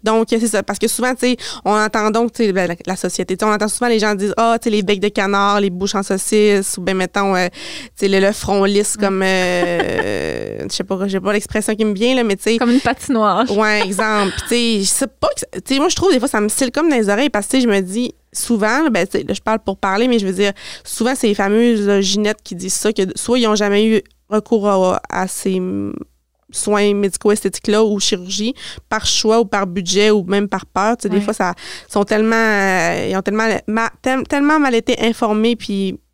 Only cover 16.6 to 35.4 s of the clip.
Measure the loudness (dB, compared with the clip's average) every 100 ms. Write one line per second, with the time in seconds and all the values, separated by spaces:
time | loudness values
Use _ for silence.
16.6 | -2 0 2 2 2 2 0 -2 0 2
17.6 | 2 2 0 -4 -4 -8 _ -10 -2 0
18.6 | 2 2 2 0 0 -2 -4 -6 -2 -2
19.6 | -2 -4 -2 0 2 2 0 0 -2 -2
20.6 | -14 -18 -12 -2 -2 2 0 2 2 4
21.6 | 4 4 2 2 2 0 0 -2 -8 -10
22.6 | -6 -2 -2 0 -2 -2 0 2 2 2
23.6 | 2 2 4 2 0 _ _ -4 0 0
24.6 | 2 2 2 0 -4 -6 -4 -4 -2 -2
25.6 | -2 -4 -6 -8 -14 _ _ _ _ -6
26.6 | 0 2 2 2 0 0 0 2 0 -4
27.6 | 0 2 2 2 -2 -2 -4 -4 -4 -6
28.6 | -12 -16 _ -4 -2 0 2 2 2 0
29.6 | -2 -4 -2 2 4 4 2 0 0 -4
30.6 | -6 -2 0 0 0 -2 -2 -2 -2 -4
31.6 | -12 -18 -6 -2 0 2 2 2 2 2
32.6 | 2 2 0 -2 -2 -2 -2 -2 0 -2
33.6 | -2 -4 -4 -4 -2 -2 -2 0 2 2
34.6 | 2 2 0 0 0 0 0 2